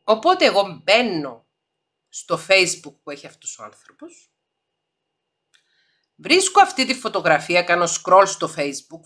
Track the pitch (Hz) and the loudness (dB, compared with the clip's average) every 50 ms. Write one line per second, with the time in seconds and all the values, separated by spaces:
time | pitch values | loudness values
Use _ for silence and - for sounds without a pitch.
0 | _ 208 220 220 311 349 370 359 320 220 180 202 196 190 165 160 - 190 202 240 | _ -2 -2 0 2 0 2 2 2 2 2 2 0 -2 -8 -8 -2 0 0 2
1 | 247 214 175 156 143 131 117 - _ _ _ _ _ _ _ _ _ _ _ _ | 0 -2 -6 -6 -8 -10 -14 -18 _ _ _ _ _ _ _ _ _ _ _ _
2 | _ _ - - - - 170 160 - - 190 190 180 175 - - - 143 - _ | _ _ -20 -20 -8 -8 -8 -6 0 2 2 2 2 0 -4 -8 -14 -20 -20 _
3 | _ 151 143 - - - - _ - - - - 107 104 - _ _ _ _ _ | _ -16 -16 -16 -18 -20 -20 _ -18 -18 -18 -16 -18 -20 -20 _ _ _ _ _
4 | 302 339 - _ _ _ _ _ _ _ _ _ _ _ _ _ _ _ _ _ | -20 -20 -20 _ _ _ _ _ _ _ _ _ _ _ _ _ _ _ _ _
5 | _ _ _ _ _ _ _ _ _ _ _ _ _ _ _ _ _ _ _ _ | _ _ _ _ _ _ _ _ _ _ _ _ _ _ _ _ _ _ _ _
6 | _ _ _ _ 156 214 330 381 370 - - 403 370 381 - 262 254 - 254 - | _ _ _ _ -2 0 2 2 2 2 4 4 4 4 2 -2 -4 -2 -4 -6
7 | - 214 - 185 165 165 151 156 - - 175 175 175 180 175 175 175 165 - - | -6 -6 -6 0 2 2 2 2 2 0 0 0 2 2 0 0 0 -2 -4 -6
8 | - 180 185 196 196 196 - - 165 - - 160 143 143 135 - - _ 165 160 | 0 4 4 4 4 4 -2 -6 -8 -8 -6 -8 -8 -8 -8 -12 -16 _ -20 -20
9 | _ | _